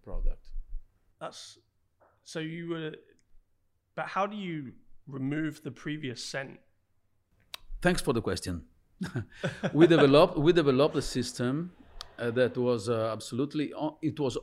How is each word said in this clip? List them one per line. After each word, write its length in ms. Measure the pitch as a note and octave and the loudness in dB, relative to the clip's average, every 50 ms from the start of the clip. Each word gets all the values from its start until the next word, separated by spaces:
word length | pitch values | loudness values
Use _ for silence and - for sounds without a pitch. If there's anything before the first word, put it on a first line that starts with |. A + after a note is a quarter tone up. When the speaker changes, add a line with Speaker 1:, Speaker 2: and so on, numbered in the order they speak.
| _ | _
Speaker 1:
product. 480 | G#2+ F#2 F2+ F#2 - - - - - - - - - - - - - _ _ _ _ _ _ | -8 -6 0 0 0 0 0 -6 -8 -8 -8 -8 -6 -8 -10 -10 -12 _ _ _ _ _ _
Speaker 2:
That's, 380 | D#3 - - - - - - - _ _ _ _ _ _ _ _ _ _ _ _ _ | -14 -14 -14 -14 -18 -20 -20 -20 _ _ _ _ _ _ _ _ _ _ _ _ _
so 140 | - - E3 | -12 -10 -8
you 280 | D#3+ D#3+ D#3+ E3+ E3+ E3+ | -8 -6 -8 -8 -8 -6
were, 240 | E3+ E3 D#3+ D3+ - - - _ _ _ _ _ - - - _ _ _ _ _ _ _ _ _ _ | -6 -6 -6 -8 -8 -12 -16 _ _ _ _ _ -20 -20 -20 _ _ _ _ _ _ _ _ _ _
but 120 | - D#3 | -8 -8
how 200 | D3 - F#3+ G3 | -6 -2 -2 -2
do 100 | G#3+ G#3+ | -2 -4
you 360 | G#3+ G3 F3+ E3 D#3 C#3+ A#2+ G#2+ - - - - - - | -6 -8 -6 -6 -8 -8 -10 -14 -18 -20 -20 -20 -20 -16
remove 560 | - C#3 C#3 C3 C3+ D3 D3+ D#3+ D#3 C#3+ - - | -12 -8 -6 -4 -2 -2 -2 -4 -4 -6 -8 -12
the 80 | D3 | -14
previous 520 | A#2+ - - D#3 D3+ D3+ D3 C3 A#2+ - - | -14 -12 -10 -8 -8 -8 -8 -8 -10 -10 -10
scent? 360 | - - C#3 C#3 C3 - - _ _ _ _ _ _ _ _ _ _ _ _ _ _ _ _ _ _ - - - - - - | -8 -8 -8 -8 -10 -14 -18 _ _ _ _ _ _ _ _ _ _ _ _ _ _ _ _ _ _ -20 -20 -12 -12 -10 -2
Speaker 1:
Thanks 220 | - F3 F3+ - - | 0 2 2 2 0
for 100 | - C3 | 0 0
the 80 | A#2 | 0
question. 420 | G#2 - F#2+ F2+ - G2 F2+ E2 - - _ _ _ _ _ _ | 0 -2 -4 -4 -4 -6 -6 -8 -8 -14 _ _ _ _ _ _
<laughs> 720 | F#3 - - B2+ G#2 - - - - F3 - - - F#3+ - | -10 -8 -6 -8 -8 -8 -10 -8 -8 -8 -6 -4 -4 -2 6
We 140 | C#3+ E3 | 8 8
developed, 500 | E3 E3+ D#3+ D3+ C#3 C3+ C#3+ E3+ F#3 - D#3 | 8 10 8 8 8 8 8 8 6 4 4
we 140 | C#3+ D#3 F3+ | 4 4 6
developed 440 | E3+ D#3+ C#3+ C3 B2+ C#3 D#3 D#3 | 6 4 4 4 4 4 2 2
a 60 | D#3 - | -2 -4
system, 680 | - - C3 A#2+ - - - B2+ A#2+ C3 D3+ E3+ F3+ - - - - - - - - - - | -2 -4 -4 -4 -4 -4 -4 -2 -2 -2 -2 -4 -8 -10 -16 -20 -20 -18 -18 -18 -16 -10 -6
uh, 120 | A#2 A#2+ A2+ | -4 -2 2
that 240 | B2 B2+ A#2 B2 | 2 2 2 2
was, 320 | B2+ B2 B2 B2 A#2 - A#2 | 0 0 0 0 0 0 -2
uh, 220 | A#2+ A2+ A2 A2+ A2 | 0 0 0 -2 -4
absolutely, 600 | G#2+ - - - A#2 C#3 D3 - D3+ D3 C3+ - | -6 -8 -6 -4 -4 -4 -2 -2 -4 -4 -4 -4
o-, 240 | - - D#4 - - - | -6 -6 -6 -6 -4 -4
it 160 | D#3 G#2+ D#3 | -4 -2 -2
was 160 | D3 C3 A2+ - | -2 -2 -2 -4